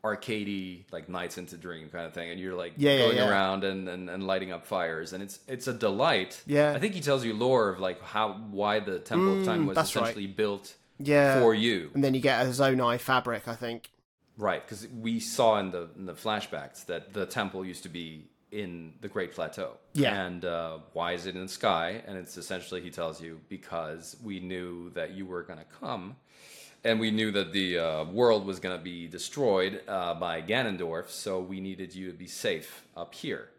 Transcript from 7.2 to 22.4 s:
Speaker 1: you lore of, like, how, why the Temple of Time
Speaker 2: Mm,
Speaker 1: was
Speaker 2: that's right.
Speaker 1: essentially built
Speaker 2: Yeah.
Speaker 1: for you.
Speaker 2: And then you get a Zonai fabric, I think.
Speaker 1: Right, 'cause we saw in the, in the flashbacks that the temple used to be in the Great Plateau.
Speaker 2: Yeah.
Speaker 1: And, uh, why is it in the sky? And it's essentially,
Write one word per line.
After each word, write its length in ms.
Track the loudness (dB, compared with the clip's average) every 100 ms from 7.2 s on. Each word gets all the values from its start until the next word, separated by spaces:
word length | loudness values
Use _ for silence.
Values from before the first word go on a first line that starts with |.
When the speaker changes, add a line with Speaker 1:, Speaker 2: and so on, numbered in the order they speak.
Speaker 1:
you 80 | 2
lore 360 | 2 4 6 4
of, 100 | 2
like, 220 | -2 -4
how, 320 | -4 0 0 -2 -8
why 300 | 0 2 2
the 180 | 0 -6
Temple 420 | 0 2 4 4
of 60 | 2
Time 180 | 2
Speaker 2:
Mm, 40 | 2
Speaker 1:
was 60 | 2
Speaker 2:
that's 200 | 2 2
right. 60 |
Speaker 1:
essentially 240 | 0 -2 -6
built 480 | 0 0 0 -8 -20 _ _
Speaker 2:
Yeah. 420 | 4 6 8 8
Speaker 1:
for 140 | 8
you. 360 | 8 4 2 0
Speaker 2:
And 100 | 2
then 100 | 4
you 60 | 4
get 240 | 4 4 2
a 40 |
Zonai 500 | 4 4 6 4 2
fabric, 480 | 2 2 2 -4 -6
I 60 | -6
think. 340 | -6 -8 -12 _ _ _ _ -2
Speaker 1:
Right, 300 | 0 0 -4
'cause 200 | -12 -10
we 320 | -6 -2 -2
saw 380 | -2 4 6 6
in 100 | 2
the, 180 | -4 -8 -10
in 100 | -12
the 60 |
flashbacks 720 | -6 -2 -2 -2 -8 -10 -14 -8
that 260 | -8 -6
the 100 | -6
temple 400 | -4 -2 -2 -4
used 200 | -8 -10
to 40 | -10
be 400 | -10 -10 -14 -20 _ _
in 440 | -8 -8 -10 -14 -14
the 80 | -8
Great 240 | -4 -4
Plateau. 440 | -4 -6 -4 -8 -8 _
Speaker 2:
Yeah. 260 | 0 2 2 -2
Speaker 1:
And, 180 | -4
uh, 340 | -4 -4 -4 -8 -10
why 200 | -4 -2
is 120 | -2 -4
it 80 | -8
in 60 |
the 60 | -8
sky? 540 | 0 2 2 2 -4 -8
And 120 | -10
it's 180 | -10
essentially, 440 | -12